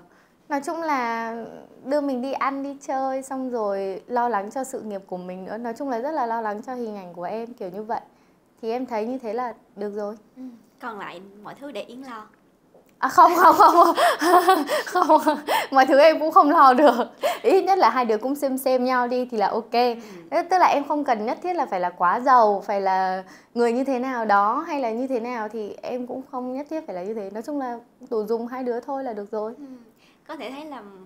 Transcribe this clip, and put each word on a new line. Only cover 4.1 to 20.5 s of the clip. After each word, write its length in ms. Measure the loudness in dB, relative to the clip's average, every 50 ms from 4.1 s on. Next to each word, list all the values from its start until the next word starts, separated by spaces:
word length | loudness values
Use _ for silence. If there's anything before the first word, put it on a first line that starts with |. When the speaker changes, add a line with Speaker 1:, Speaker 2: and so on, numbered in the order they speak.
| -2 -2 0 0
Speaker 1:
lắng 220 | -2 -4 -4 -6
cho 140 | -8 -8 -8
sự 160 | -8 -10 -10
nghiệp 220 | -10 -10 -10 -12 -10
của 100 | -10 -12
mình 280 | -10 -10 -12 -12 -12 -12
nữa. 120 | -10 -10
Nói 160 | -8 -8 -10
chung 180 | -8 -8 -6 -6
là 80 | -4 -4
rất 120 | -4 -4
là 160 | -4 -4 -4
lo 140 | -2 -4 -4
lắng 220 | -4 -6 -6 -8 -10
cho 80 | -10 -10
hình 220 | -8 -8 -8 -10
ảnh 180 | -12 -14 -14 -12
của 80 | -10
em, 320 | -8 -8 -8 -8 -10 -12 -12
kiểu 160 | -12 -12 -10
như 120 | -10 -10
vậy. 180 | -8 -8 -8 -8 -8 -12 _ _ _ _ _ _ _ _ _ _
Thì 80 | -8 -6
em 160 | -6 -6 -6
thấy 200 | -6 -6 -4 -4
như 120 | -4 -6 -8
thế 140 | -8 -6
là 220 | -6 -6 -6 -8 -10 -14 _ _ _
được 180 | -10 -10 -8 -8
rồi. 220 | -8 -8 -8 -10 -14 _ _ _
Speaker 2:
Ừ. 60 | -18 -18 -18 -18 -20 _ _ _ _
Còn 180 | -14 -14 -12 -12
lại 220 | -12 -14 -14 -16 -18 -20 -20 -20
mọi 120 | -18 -18 -18 -16
thứ 120 | -16 -12
để 100 | -12 -12
Yến 200 | -12 -12 -16 -16
lo. 240 | -16 -16 -16 -16 -18 -20 _ _ _ _ _ _ _ _ _ _ _ _ _ _
Speaker 1:
À, 100 | -4 4
không, 240 | 6 8 8 8 8
không, 200 | 8 8 8 8
không. 400 | 8 8 8 8 8 6 6 6 4 4 2 2 2
<laughs> 460 | 4 4 6 6 6 6 4 2 2 0 -2 -2 -2
Không, 520 | -2 0 0 4 4 4 4 4 2 -2 -2 -2 -2 0 0 0 2
mọi 160 | 4 4 6
thứ 120 | 6 8 8
em 220 | 8 8 6 4
cũng 100 | 0 4
không 200 | 6 6 6 8
lo 240 | 6 8 8 8 8
được. 200 | 8 6 6 6 4 -2 -4 -6 -4 -2 -2 -2 0
Ít 220 | 2 4 4 4 4
nhất 140 | 4 4 4
là 120 | 4 4
hai 140 | 4 2 0
đứa 140 | 0 0 -2
cũng 160 | -2 -4 -4
xem 240 | -2 -2 -2 -4 -2
xem 260 | 0 0 0 2 2
nhau 240 | 0 0 0 0 0
đi 200 | -2 -2 -4 -4
thì 60 | -2
là 100 | -2 0
ok. 260 | 0 0 -4 -4 -2
Speaker 2:
Ừ. 220 | 0 0 2 0 -2 -4 -10 -16 -18 -20 -10 -4
Speaker 1:
Tức, 160 | -2 -2 0 0